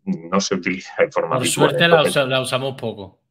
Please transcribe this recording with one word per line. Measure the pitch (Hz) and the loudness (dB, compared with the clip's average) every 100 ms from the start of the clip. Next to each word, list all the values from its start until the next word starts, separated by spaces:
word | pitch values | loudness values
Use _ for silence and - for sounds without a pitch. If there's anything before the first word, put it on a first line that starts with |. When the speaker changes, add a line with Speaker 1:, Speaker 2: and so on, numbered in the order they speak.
| 98 90 82 | -6 -6 -2
Speaker 1:
no | 95 | -2
se | - 92 | 0 -2
utiliza | 87 92 - - | -2 -6 -8 -2
de | 127 | 0
forma | 87 82 78 | 0 -2 -2
Speaker 2:
Por | |
Speaker 1:
habitual, | 123 - - | -2 2 2
Speaker 2:
suerte | - 170 | 4 4
la | 165 | 6
Speaker 1:
entonces | 139 | 4
Speaker 2:
usa-, | 151 127 | 0 0
la | 131 | -2
usamos | 123 127 135 131 | 0 -2 -4 -6
poco. | 113 101 95 _ _ | -8 -8 -14 _ _